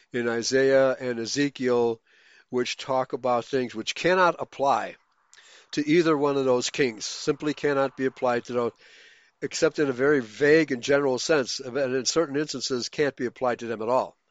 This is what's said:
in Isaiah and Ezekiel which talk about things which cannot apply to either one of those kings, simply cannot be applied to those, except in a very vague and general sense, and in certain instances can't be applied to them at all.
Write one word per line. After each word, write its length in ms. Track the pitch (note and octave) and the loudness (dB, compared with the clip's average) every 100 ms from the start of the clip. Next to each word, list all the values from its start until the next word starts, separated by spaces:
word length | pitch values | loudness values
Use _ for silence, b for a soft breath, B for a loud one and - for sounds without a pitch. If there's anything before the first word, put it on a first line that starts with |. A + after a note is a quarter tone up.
| b | b
in 160 | B2 A#2 | -4 -2
Isaiah 680 | A#2 A2 C3 C3+ C3+ C3+ B2+ | -2 0 2 4 4 4 0
and 200 | B2+ A#2 | -4 -6
Ezekiel 840 | A2+ C3+ C#3+ - B2 A#2+ A#2 A2+ b b b b b | -4 -2 -4 -2 0 2 2 -2 b b b b b
which 280 | B2 A#2+ - | -4 -4 -6
talk 360 | - C3 B2+ | -4 -2 -2
about 320 | C3+ B2+ A#2+ A2+ | -4 -2 -2 0
things 300 | C3+ A#2+ A2 | -2 -2 -6
which 200 | G#2+ - | -8 -2
cannot 400 | E3+ F#3 F3 D#3+ | 2 4 4 2
apply 560 | C3+ - C#3 A2+ F#2+ - _ _ _ B B B B | -6 -2 0 0 -2 -10 _ _ _ B B B B
to 160 | - D3 | -4 2
either 300 | E3+ D#3+ D3 | 4 4 2
one 180 | C#3+ C#3 | 2 2
of 100 | C3 | 2
those 240 | B2 - | 2 0
kings, 340 | - C3 G#2+ - | 0 -2 -2 -10
simply 480 | - - C#3+ D3+ | -6 -4 -2 -4
cannot 420 | - D3 C#3 C3+ - | -2 -2 0 0 -2
be 100 | C3 | -4
applied 400 | - B2+ A#2+ A#2+ | -2 0 0 -2
to 80 | |
those, 180 | A#2+ A#2 - b b b b b _ | -2 -2 -4 b b b b b _
except 380 | C#3+ - D#3+ D#3+ | -8 0 0 2
in 100 | C#3 | 0
a 40 | |
very 280 | A#2+ C#3 D3 | 0 2 2
vague 500 | A2 G#2+ C#3+ D#3+ D3 | 0 0 4 6 4
and 100 | B2+ | -2
general 380 | B2 C#3 C#3 B2 | 0 2 2 0
sense, 400 | - D#3 A#2 - | 2 0 0 -6
and 180 | C3 B2 | -6 -4
in 280 | C3 C3 A#2 | -2 -2 0
certain 320 | D#3+ D#3+ C#3 | 0 0 -2
instances 520 | D3+ C3 - B2+ A2+ | -4 -6 -4 -4 -4
can't 260 | - C#3+ - | -2 -2 -2
be 100 | A#2+ | -6
applied 340 | - B2+ A#2 | -4 -4 -2
to 80 | A#2 | -6
them 140 | A2 | -6
at 80 | A2 | 0
all. 280 | B2+ F2+ - _ | 0 0 -6 _